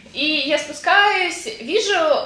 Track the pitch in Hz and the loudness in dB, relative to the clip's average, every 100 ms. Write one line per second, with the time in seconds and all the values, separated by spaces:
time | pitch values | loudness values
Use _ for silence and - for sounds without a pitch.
0 | - - 294 311 277 294 294 302 349 392 | -16 -4 -2 -2 0 -2 -2 -6 2 4
1 | 415 392 349 - 226 220 233 403 403 370 | 4 2 -2 -4 -10 -10 -2 -2 0 0
2 | 311 214 | 2 2